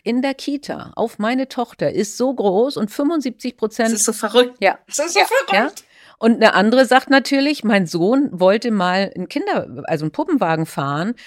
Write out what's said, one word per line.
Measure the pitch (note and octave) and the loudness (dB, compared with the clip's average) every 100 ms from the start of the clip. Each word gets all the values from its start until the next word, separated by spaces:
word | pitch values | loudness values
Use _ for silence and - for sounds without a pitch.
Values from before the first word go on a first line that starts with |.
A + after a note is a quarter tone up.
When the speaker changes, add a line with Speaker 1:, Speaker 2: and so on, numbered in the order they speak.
Speaker 1:
in | - B3 | -4 -2
der | C4+ | -2
Kita | C4+ - C#4+ - - - - | -4 -6 -6 -8 -10 -8 -4
auf | A3+ - | -4 -2
meine | G#3+ C4 C4 | -2 -2 -4
Tochter | - A#3 - D3+ | -4 -6 -4 -2
ist | - G#3 - | -2 -4 -2
so | B3+ | -2
groß | B3 G3+ F#3 C4+ - | 0 0 2 0 -2
und | G#3 | -4
fünfundsiebzig | - C#4+ E4 B3+ - B3 - | -2 0 0 -4 -6 -10 -6
Prozent“ | A3 - A3+ | -4 -2 -2
Speaker 2:
Das | G#3+ | 0
ist | - | -2
so | |
verrückt. | G#3+ G#3+ A#3 B3 - | -2 0 2 2 2
Speaker 1:
Ja. | F#3+ - _ | 0 0 _
Speaker 2:
Das | - | -6
ist | E4 | -2
so | G4+ | 0
Speaker 1:
Ja. | F4+ | 2
Speaker 2:
verrückt. | C5 - G3 C#4 - | 0 0 0 0 -6
Speaker 1:
Ja. | - _ - - | -20 _ -20 0
Und | A3+ A3+ | 2 6
eine | G#3+ | 4
andere | F3+ G#3+ B3+ C4 | 4 4 4 4
sagt | B3+ C4 | 4 4
natürlich, | C4+ C4+ C#4 C#4 D4 | 2 2 0 0 -2
mein | G#3+ G3+ E3 | 0 0 0
Sohn | E3+ F#3 C4+ C#4+ | 0 2 2 0
wollte | F3 F#3 A3 B3 | 2 4 4 0
mal | G#3 F3+ F#3+ G3 - | 0 0 0 -2 -6
einen | F3 | -8
Kinder-, | C#4+ G4+ C4+ E2+ C3 - | -6 -4 -4 -6 -10 -6
also | D#3 D#3 | -4 -4
einen | |
Puppenwagen | - - C#4+ F3 D#3+ D#3+ | -4 -2 0 0 0 -2
fahren | - C#3 D3 G3 B3 | -4 -4 -4 -4 -8